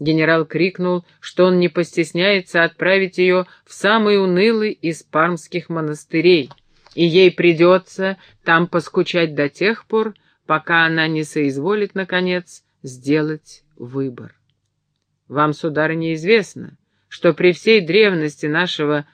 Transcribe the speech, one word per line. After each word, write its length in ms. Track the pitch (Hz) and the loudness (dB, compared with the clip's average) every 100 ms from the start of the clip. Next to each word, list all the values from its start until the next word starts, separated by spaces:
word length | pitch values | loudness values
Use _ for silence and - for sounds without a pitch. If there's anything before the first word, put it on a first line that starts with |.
генерал 460 | 147 160 156 165 156 | -2 0 2 0 -2
крикнул, 580 | 156 185 175 180 180 - _ | -2 -2 -2 -4 -4 -6 _
что 240 | - - | -8 0
он 140 | 185 180 | 2 4
не 100 | 175 | 0
постесняется 960 | 175 165 - 160 175 196 196 175 175 | -2 -4 -4 -4 -2 0 0 0 0
отправить 540 | 165 - 175 190 185 180 | 0 0 0 0 0 0
её 260 | 180 185 180 _ _ | 2 2 -2 _ _
в 80 | |
самый 440 | - 196 220 208 202 | -4 0 2 2 2
унылый 540 | 190 180 220 220 214 | 2 2 2 2 -4
из 300 | - 160 156 | -4 -6 -6
пармских 640 | - 156 170 175 - 175 - | -4 -2 0 -2 -8 -10 -8
монастырей — 800 | 165 151 151 - 165 175 170 123 - _ _ _ | -6 -6 -8 -4 0 4 2 0 -14 _ _ _
и 120 | - 170 | -2 2
ей 240 | 175 185 | 4 4
придётся 880 | 175 175 160 175 185 - - 190 190 - _ | 4 2 4 4 4 0 -6 -6 -6 -16 _
там 220 | - 165 175 | 0 0 0
поскучать 680 | 175 - 185 170 175 165 | -4 -2 -2 -2 -2 -2
до 140 | 143 143 | -2 -4
тех 380 | - 196 226 - | -2 -2 -2 -4
пор, 280 | 220 220 - _ _ | -4 -4 -8 _ _
пока 400 | - 156 - 170 | -4 -4 0 0
она 240 | 165 165 160 | 2 0 -2
не 160 | 156 | -4
соизволит, 720 | 151 156 143 135 160 214 202 | -4 -2 -2 -2 -4 -4 -4
наконец, 720 | 196 180 180 185 180 - - _ _ | -6 -4 -4 -2 -4 -8 -20 _ _
сделать 800 | 135 127 135 156 151 156 _ - _ _ | -20 -10 -2 -2 -2 -8 _ -20 _ _
выбор. 580 | 120 135 135 117 113 _ _ _ _ _ _ _ _ _ _ | -12 -8 -8 -10 -20 _ _ _ _ _ _ _ _ _ _
«Вам, 280 | 131 151 | -2 -2
сударыня, 580 | 147 165 147 156 165 165 | -2 -6 -2 -2 -2 -6
известно, 600 | 160 170 226 175 127 117 - _ _ _ | -4 0 0 0 -12 -20 -20 _ _ _
что 240 | - 175 | -2 0
при 200 | 151 180 | 2 2
всей 280 | 165 214 220 | 2 2 2
древности 640 | 160 196 208 175 151 - 156 | 4 2 2 2 -4 -6 -4
нашего 600 | 156 180 - 147 147 147 | -2 -4 -4 -2 -2 -4